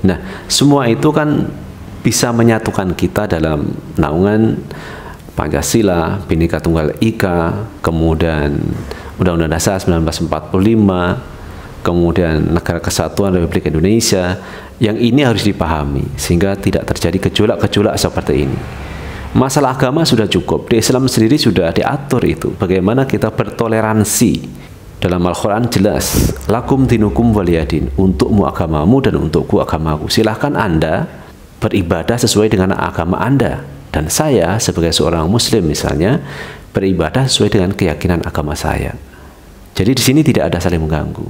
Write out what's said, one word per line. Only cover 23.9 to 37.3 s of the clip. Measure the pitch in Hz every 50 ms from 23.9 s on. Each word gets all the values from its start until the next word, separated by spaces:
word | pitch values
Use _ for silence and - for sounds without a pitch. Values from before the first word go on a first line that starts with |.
| 110 110 104 - - - 127 98 69 - - - - - - - - - - - - -
Dalam | - 92 90 90 85
Al-Quran | 87 87 - - 110 101 110 120
jelas, | 113 - - 95 104 - - - - - - - - - - -
"Lakum | - 104 120 123 - 139 135 135
dinukum | 117 123 110 107 101 - - 117 120 107
waliyadin," | 107 92 87 85 80 76 73 85 76 - - 67 -
untukmu | 95 95 90 - - - 110 101 85
agamamu | 71 - - 90 80 80 73 76 92 123 135 127
dan | 139 82 73
untukku | 76 78 78 87 - - - 95
agamaku. | 78 - - 78 80 80 78 78 78
Silahkan | - - - 110 107 110 - - 143 -
Anda | 87 107 - 165 160 - 78 82 101 156 - - - - - - - - - - -
beribadah | - 107 - 98 87 85 92 85 80 - -
sesuai | 123 - 110 - 104 107 110 107
dengan | 95 92 95 -
agama | - - 87 - - 82 85 92 -
Anda. | - 120 139 135 120 82 - 69 - - - - - -
Dan | - - 78
saya | 80 - - 151 156 135 101 82 85 95 110 -
sebagai | - 82 85 82 82 80
seorang | - - 85 85 80 78
muslim | 85 104 120 - - - 110 -
misalnya, | - - - - - 71 73 - 104 139 - - - - - - - - - - -
beribadah | - 104 98 95 90 85 82 78 - 127 135
sesuai | 131